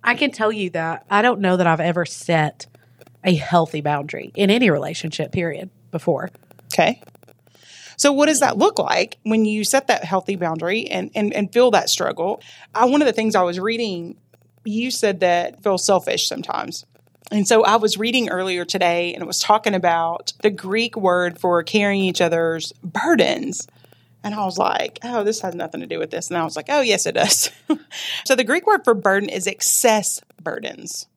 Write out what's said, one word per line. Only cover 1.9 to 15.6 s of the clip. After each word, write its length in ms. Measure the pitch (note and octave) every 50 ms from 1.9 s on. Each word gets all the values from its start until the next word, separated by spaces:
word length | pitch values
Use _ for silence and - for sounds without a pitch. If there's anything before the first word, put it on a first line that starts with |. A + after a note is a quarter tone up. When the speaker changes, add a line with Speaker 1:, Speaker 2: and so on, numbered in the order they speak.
| E3 F3 E3+
Speaker 1:
set 600 | - - - - - E3+ D#3+ D3+ D3+ - _ - - _ _ _ _ _ _ - _ _ _ -
a 100 | F#3 F3+
healthy 460 | D3+ - - F3 F3 E3 E3 - D3+
boundary 500 | C#3+ D3 D3 C#3+ D3 D3+ - - - - _
in 140 | - G3+ G3
any 200 | G#3 B3 B3+ G3+
relationship, 640 | D3+ C#3+ C#3+ D3 D#3+ - - D#3+ - - D#3 -
period, 380 | - F#3 E3+ E3 C#3+ D3+ F#3 F#3+ _ _ _ -
before. 380 | - E3+ - - D#3 C3 - F#3 _ - _ _ - _ _ - -
Speaker 2:
Okay. 280 | - D#3 E3 B3 - - - _ _ _ - - _ _ _ _ _ _ - - - - - -
So 160 | - - C#4+ C#4+
what 140 | C4+ D4
does 120 | D#4 D#4 -
that 180 | C#4+ - -
look 220 | G3 C#4 G#4 A4 -
like 380 | D#3 - - F3 F#3 - - _ _
when 200 | G#3 A3 A3 A3
you 220 | G#3+ G#3+ G#3+ G#3
set 220 | - - C4+ C4+
that 180 | - A3+ - -
healthy 320 | D#3+ F#3 F#3+ F3+ - G3+
boundary 500 | F3+ F3 E3 E3 D#3+ E3 F3 G3 A3+ -
and, 240 | - - F#3 F#3+ - _
and, 200 | A3 G#3 G3+ -
and 180 | G#3 G#3 F#3+
feel 200 | - A#3 B3+ B3
that 180 | G#3 F#3 - -
struggle? 520 | - - - - - - E3 F#3+ A3 - - - - - - _ _
I, 120 | G#3+ A#3
one 160 | B3+ C4+ D4
of 40 | D4+
the 60 | C4 -
things 220 | - A3 A3 A3
I 60 | G3 F3+
was 160 | F3 F3 F#3
reading, 560 | F#3 A3 A#3 A#3 A#3+ G#3+ F#3 E3+ E3+ E3+ - _ _ _ _ _ _ _ _ _ _
you 260 | A3 G#3 A3 A#3+ B3+
said 300 | B3 - - G#3 G3 E3+
that 420 | F#3 F3+ F3 F3 F3 - - -